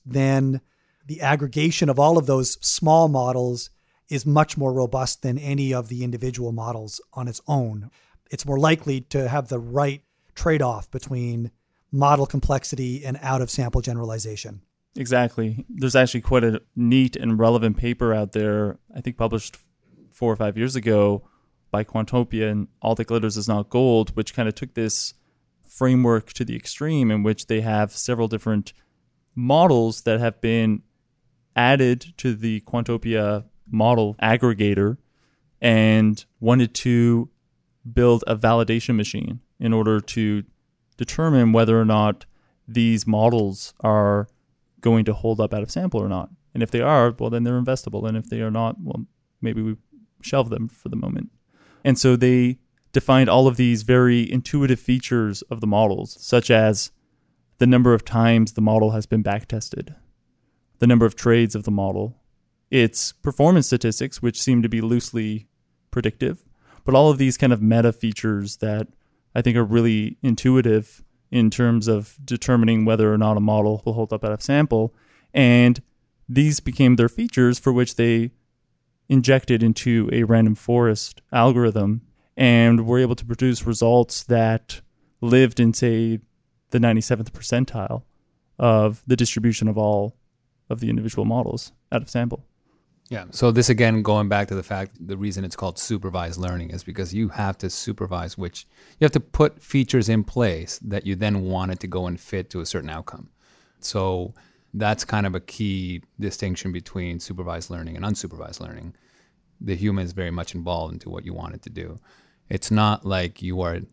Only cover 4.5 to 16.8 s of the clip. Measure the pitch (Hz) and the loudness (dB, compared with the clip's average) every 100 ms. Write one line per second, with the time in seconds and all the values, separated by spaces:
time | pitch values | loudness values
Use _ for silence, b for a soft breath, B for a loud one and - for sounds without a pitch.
4.5 | - 135 131 120 131 127 - 131 127 143 | -2 -4 -2 -2 -4 -6 -6 -6 -6 -4
5.5 | 143 135 127 113 123 123 117 127 120 120 | -4 -2 -4 -6 -8 -8 -6 -8 -6 -8
6.5 | 113 113 117 107 - - - 120 - - | -6 -8 -10 -12 -18 -16 -12 -12 -10 -4
7.5 | 143 120 107 107 _ _ _ _ 147 139 | -2 -2 -8 -14 _ _ _ _ -12 -4
8.5 | 139 156 160 151 135 - 139 127 147 123 | 0 0 0 -2 -6 -4 -4 -2 -4 -6
9.5 | 123 117 131 143 139 _ _ _ - 175 | -8 -4 -2 -2 -4 _ _ _ -6 0
10.5 | 156 127 107 - 131 - 127 120 117 120 | 0 0 -4 -10 -14 -8 -6 -6 -6 -8
11.5 | - _ _ _ 139 143 147 139 139 - | -12 _ _ _ 0 2 2 0 -2 0
12.5 | 135 - 135 127 131 139 135 139 131 123 | -2 -4 -8 -8 -8 -8 -8 -4 -4 -4
13.5 | - 120 127 123 117 117 110 107 104 110 | -4 -2 -2 -4 -6 -8 -8 -10 -12 -14
14.5 | 101 _ _ _ - 123 123 120 - 110 | -20 _ _ _ -12 -2 0 0 -2 -6
15.5 | 110 - 208 131 127 127 123 - 127 113 | -6 -10 -6 2 4 2 0 0 2 2
16.5 | 110 - - | -2 -6 -2